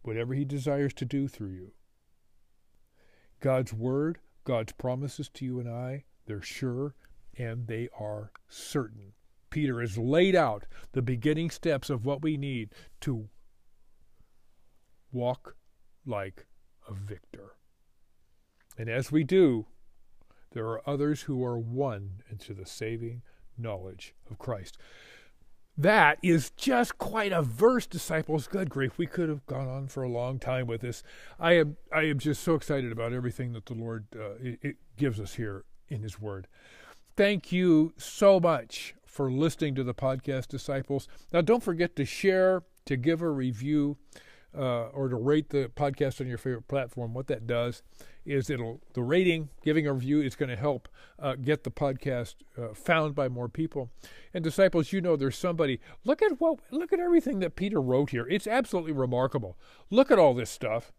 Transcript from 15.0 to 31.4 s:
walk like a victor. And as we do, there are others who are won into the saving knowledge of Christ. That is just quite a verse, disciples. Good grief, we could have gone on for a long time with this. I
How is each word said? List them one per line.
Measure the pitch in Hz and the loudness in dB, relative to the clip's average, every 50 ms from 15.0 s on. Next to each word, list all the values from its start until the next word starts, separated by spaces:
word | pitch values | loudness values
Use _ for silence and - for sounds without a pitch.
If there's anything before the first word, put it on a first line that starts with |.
| _ _ | _ _
walk | 123 123 120 123 127 - - - - - _ - _ _ - - - _ _ | -6 -2 -2 -2 -2 -4 -10 -20 -20 -20 _ -20 _ _ -20 -20 -20 _ _
like | 131 113 101 98 98 - - - _ - - - _ _ _ - - | -6 -6 -4 -6 -8 -12 -16 -20 _ -20 -20 -20 _ _ _ -16 -14
a | 101 | -12
victor. | 98 101 101 104 - _ - - - 98 98 - _ _ _ _ _ _ _ _ _ - _ _ _ _ _ _ _ _ _ _ _ _ _ - | -10 -10 -10 -12 -14 _ -20 -20 -20 -20 -20 -20 _ _ _ _ _ _ _ _ _ -20 _ _ _ _ _ _ _ _ _ _ _ _ _ -12
And | - 113 113 | -10 -6 -4
as | 113 131 131 - | -2 -4 -2 2
we | 147 156 | 2 2
do, | 156 127 185 190 180 147 123 113 110 - - - - - - - - - - - - - - - - - | 2 4 6 6 6 6 4 2 -2 -8 -18 -20 -20 -20 -20 -20 -20 -20 -20 -20 -20 -20 -20 -20 -20 -14
there | - 117 110 | -10 -8 -6
are | 113 113 110 - 139 | -6 -6 -6 -6 -6
others | 143 139 147 151 151 143 | -2 0 0 0 0 -2
who | - - 139 123 127 | -4 -4 -4 -2 -2
are | 123 120 117 | -2 -2 -4
won | 113 117 120 131 143 131 110 101 98 98 95 107 - - | -4 -4 -4 -2 -2 -2 -4 -6 -10 -12 -12 -14 -14 -16
into | 110 98 - - 104 | -16 -16 -14 -14 -14
the | 98 92 | -14 -14
saving | - - - 113 110 117 113 117 117 120 120 - - - _ - - - | -16 -10 -8 -6 -6 -6 -6 -8 -8 -10 -12 -14 -18 -20 _ -20 -18 -12
knowledge | 120 117 113 101 92 92 95 95 95 - - - - - - | -10 -8 -8 -8 -8 -10 -14 -14 -16 -18 -20 -20 -20 -18 -18
of | 107 - | -16 -10
Christ. | - 131 117 98 90 - - - - - - - - - - - - - - _ - - - - - _ _ 156 | -8 -6 -6 -6 -8 -14 -16 -20 -20 -20 -20 -20 -20 -20 -20 -20 -20 -20 -20 _ -20 -20 -20 -20 -20 _ _ 2
That | 143 190 214 214 160 147 - - | 4 6 8 8 8 8 6 4
is | - 180 170 160 131 - | 2 4 4 4 2 -2
just | - - - 269 254 240 240 - - - | -10 -4 0 2 4 4 2 0 -2 -8
quite | - - 202 220 208 202 | -8 -4 -2 -2 0 0
a | 185 165 | 0 0
verse, | 151 123 110 120 208 240 254 233 - | 0 0 2 6 6 6 6 4 -2
disciples. | - - 160 - - 156 160 156 - 156 151 123 - | -4 -8 -8 -4 -2 -2 -2 0 0 -2 -2 -2 -4
Good | - 196 190 139 | -4 -4 -4 -2
grief, | - 139 135 123 - - | -2 -2 -2 -2 0 -4
we | 170 | -4
could | 131 - 180 170 156 | -2 0 -2 -2 -2
have | 151 143 - | -2 -6 -6
gone | - 127 131 135 127 | -8 -6 -6 -4 -6
on | 131 139 139 131 | -6 -6 -8 -8
for | - 139 | -6 -6
a | 131 123 | -4 -2
long | 120 120 123 127 135 123 | -2 -2 -2 -2 -4 -4
time | - 127 131 131 127 | -2 -2 -2 -2 -2
with | 117 113 113 | -2 -4 -4
this. | 123 123 113 - - - - - - - - | -4 -6 -8 -10 -14 -18 -20 -18 -18 -18 -10
I | - | 0